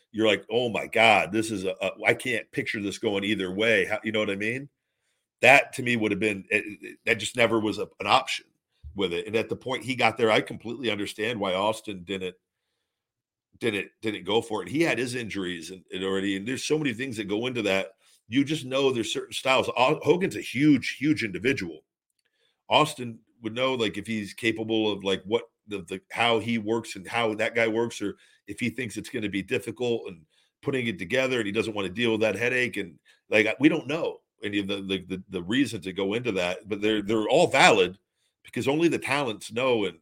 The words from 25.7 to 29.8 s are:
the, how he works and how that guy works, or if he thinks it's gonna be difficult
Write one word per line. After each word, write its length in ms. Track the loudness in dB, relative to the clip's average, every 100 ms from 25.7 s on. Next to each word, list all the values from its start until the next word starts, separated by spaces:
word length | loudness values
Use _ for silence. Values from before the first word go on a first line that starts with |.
| -12 -8
the, 140 | -12 -8
how 280 | 0 2 2
he 180 | 0 -2
works 380 | 0 -2 -4 -10
and 120 | -6
how 260 | -2 -2 0
that 200 | -2 0
guy 120 | 0
works, 340 | 2 -2 -4
or 160 | -8 -8 _ _ -16
if 120 | -6
he 100 | -4
thinks 280 | -4 -8 -8
it's 120 | -8
gonna 200 | -6 -4
be 120 | -4
difficult 640 | -2 -4 -4 -4